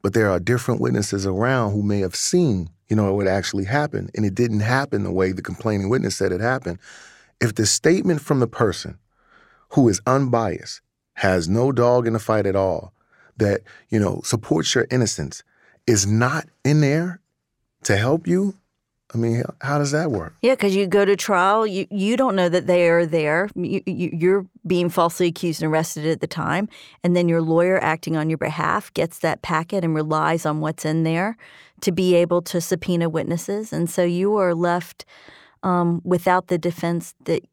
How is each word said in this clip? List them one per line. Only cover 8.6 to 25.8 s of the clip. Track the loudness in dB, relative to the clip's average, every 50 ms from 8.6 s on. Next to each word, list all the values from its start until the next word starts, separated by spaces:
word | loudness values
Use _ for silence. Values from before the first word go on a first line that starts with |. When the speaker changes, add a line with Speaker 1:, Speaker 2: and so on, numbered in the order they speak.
| 0 0 0 -4 -10 -12 -14 -16 _ _ _ _ _ _ _ _ _ _ _ _ _ _ 2
Speaker 1:
who | 4 6 6
is | 4 2 0
unbiased, | 0 2 2 2 2 0 0 0 -2 -4 -6 -10 -16 -18 -18 _ _ _ _ _ _ _
has | -2 0 2 2 2 2
no | 0 2 2 2 2
dog | 2 2 4 4 4 4 2
in | 0 -2
the | -2
fight | 0 0 0 0 2
at | 0 0
all, | 0 0 0 -2 -4 -8 -12 _ _ _ _ _ _ _ _ _
that, | 0 0 2 2 -2 -4 -10 -20 -20 _
you | _ 0
know, | 2 2 2 0 -4 -4
supports | -4 -4 -4 0 0 0 0 0 0 0
your | 0 0 0
innocence, | 0 0 0 0 -2 -6 -8 -10 -10 -16 -20 _ _ _ _ _ _ _ _
is | 2 2 2 2
not | 2 2 2 2 2 0 -4 -8 -10 _ _ _
in | 2 4 4
there | 4 4 2 0 -2 -4 -8 -12 _ _ _ _ _ _ _ _ _ _ _ _ _
to | 0 2
help | 2 2 2 0 0 0
you, | 0 0 2 0 -2 -4 _ _ _ _ _ _ _ _ _ _ _ -4
I |
mean, | -2 0 0 0 0 -2 -6 -8 _
how | -4 -2 -2
does | 0 0 0
that | -2 -2 -2 -2
work? | -4 -4 -6 -8 _ _
Speaker 2:
Yeah, | 0 0 2
'cause | 2 2 0 2
you | 2 0
go | 2 2 2 4
to | 4 2
trial, | 0 0 0 2 2 4 4 4 2 0
you, | 0 -2 -4 -6 -4
you | -4 -2 0 0 2
don't | 2 2 2 2
know | 2 2 2
that | 2 0 2
they | 2 4 4 6 6
are | 4 4 2
there. | 2 0 0 0 2 0 0 0 -2 -4
You, | -6 -4 -4 -4 -4 -4
you, | -4 -4 -4 -4 -4
you're | -2 0 2 2 2 2 0 -6 _ -16 _
being | -2 0 0 0 0
falsely | 2 2 2 2 2 0 0
accused | 0 0 -2 -4 -4 -4 -2 -2
and | 0
arrested | 0 0